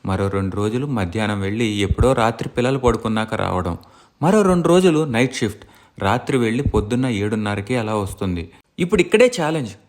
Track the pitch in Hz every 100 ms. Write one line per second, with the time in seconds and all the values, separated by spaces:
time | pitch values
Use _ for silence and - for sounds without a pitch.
0 | - 95 98 98 95 95 104 120 143 120
1 | 87 110 104 104 98 107 113 104 95 -
2 | 120 131 113 120 - - 123 135 123 110
3 | 110 110 110 107 95 92 87 85 - -
4 | _ _ 151 214 190 180 165 180 185 156
5 | 156 117 123 - 107 - - - _ -
6 | 98 117 - 135 113 117 143 107 104 123
7 | 131 104 104 107 104 101 101 123 110 107
8 | 98 - 98 87 80 - _ - 175 208
9 | 170 220 247 - 151 160 113 -